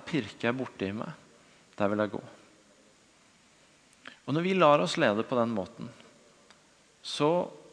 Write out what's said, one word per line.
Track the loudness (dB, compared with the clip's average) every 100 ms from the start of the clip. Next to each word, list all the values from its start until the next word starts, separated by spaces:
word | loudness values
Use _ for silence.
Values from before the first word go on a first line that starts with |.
| -4
pirker | -6 -6 -4 -4
borti | -2 -6 -6 -6
meg, | -6 -10 -14 -20 -20 -20 -20 _
der | -4 -2
vil | 0 -2
jeg |
gå.» | -6 -12 -20 -20 -20 _ _ _ _ _ _ _ _ _ _ _ _ _ _ -20 -16 -6
Og |
når | -2 0
vi | 4
lar | 6 6 4
oss | 2
lede | 2 2 0
på | 0
den | 0 -2
måten, | -6 -10 -16 -18 -20 -20 -20 _ -20 -20 _ _ _ _
så | -10 -2 0 2 -2 -8 -20